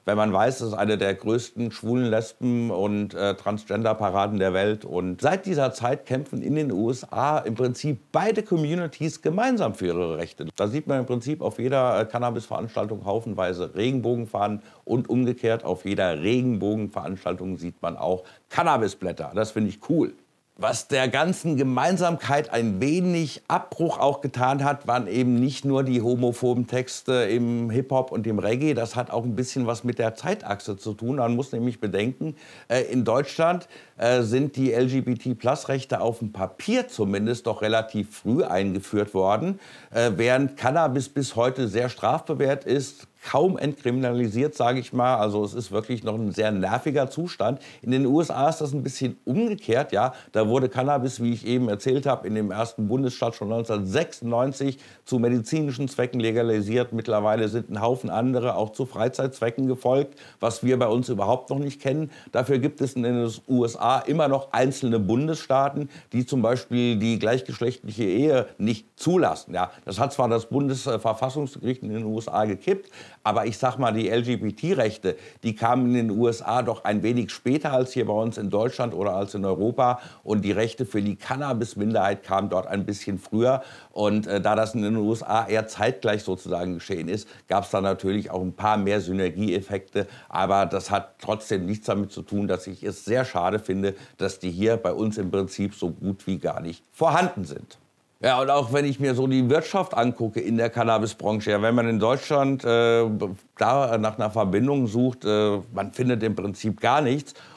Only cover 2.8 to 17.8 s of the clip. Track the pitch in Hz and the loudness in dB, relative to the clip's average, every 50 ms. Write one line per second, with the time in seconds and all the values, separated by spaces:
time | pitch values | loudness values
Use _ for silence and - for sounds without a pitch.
2.8 | 101 104 104 104 104 92 - 87 101 101 92 - - 98 107 104 - - 98 107 | 0 0 0 0 -2 -4 -4 -2 0 0 -2 -2 -4 -4 -4 -4 -4 -4 -2 0
3.8 | 113 110 107 110 104 95 92 98 98 104 107 98 95 95 90 95 101 107 107 107 | 2 0 0 2 0 0 2 2 0 2 2 2 2 2 2 2 2 2 0 -2
4.8 | - - 76 90 90 92 92 - 123 147 190 190 - 190 180 147 135 127 - - | -6 -6 -4 -4 -4 -4 -4 0 2 2 2 2 -2 -2 0 2 0 0 0 -2
5.8 | 117 123 139 - - - 127 135 147 - - - - - 143 151 151 135 95 92 | -2 -2 -2 -2 -2 -4 -4 -4 -4 -4 -8 -6 -2 0 0 0 0 0 0 0
6.8 | 110 117 135 - - - - 110 131 147 156 147 - - 113 117 127 123 123 - | 0 0 -2 -4 -6 -8 -4 -2 0 2 0 0 -2 -2 -2 -2 -2 -2 -2 -2
7.8 | - 151 139 - _ _ - 151 185 220 214 214 208 - 180 160 151 147 165 180 | -4 -4 -4 -4 _ _ -2 0 2 2 0 0 0 0 0 0 0 0 -2 -2
8.8 | 170 147 - - 151 156 147 - - 156 165 202 240 262 254 214 165 110 92 - | -4 -6 -6 -4 -6 -6 -6 -2 -2 -2 0 2 2 2 2 2 0 -2 -2 -2
9.8 | 95 87 82 87 87 82 80 78 85 - - - 73 80 - - 101 107 123 156 | -2 -2 0 0 0 -2 -2 -4 -6 -8 -8 -12 -12 -12 -4 -2 -2 -2 -2 -4
10.8 | 151 - 139 131 120 120 123 120 113 139 151 - - 110 - - 117 131 139 131 | -2 0 0 0 0 -2 -4 -4 -2 -4 -6 -2 -4 -4 -4 -2 -2 0 2 2
11.8 | 127 123 104 98 110 110 - 120 120 120 113 117 107 - - - 107 117 - 110 | 2 4 2 2 0 0 -2 -2 -2 -2 -2 -4 -6 -6 -6 -6 -6 -6 -4 -6
12.8 | 104 107 110 98 92 98 98 113 117 117 98 95 92 90 90 87 90 - - 95 | -4 -4 -6 -8 -4 -2 -2 -2 -2 -4 -4 -2 -2 -2 -2 -4 -6 -6 -4 -2
13.8 | 110 127 135 127 110 120 123 120 117 107 - 101 101 104 104 104 - - - - | -2 0 0 0 0 0 -2 -2 -4 -4 -2 -2 0 0 -2 -4 -8 -14 -20 -20
14.8 | - - 113 127 - - 117 127 127 120 123 123 - 113 113 113 - - 92 - | -6 -2 0 0 0 2 2 2 2 2 0 0 0 0 0 0 0 -4 -4 -4
15.8 | - 98 101 101 95 90 80 73 80 104 123 127 127 127 117 95 95 104 107 110 | -2 -4 0 0 2 0 0 0 0 2 2 2 2 2 0 0 0 0 0 -2
16.8 | 104 98 - 98 78 80 98 92 - 87 90 90 90 95 92 85 85 87 - - | -2 -4 -6 -8 -6 -6 -8 -6 -4 -6 -4 -4 -6 -8 -6 -6 -8 -10 -10 -6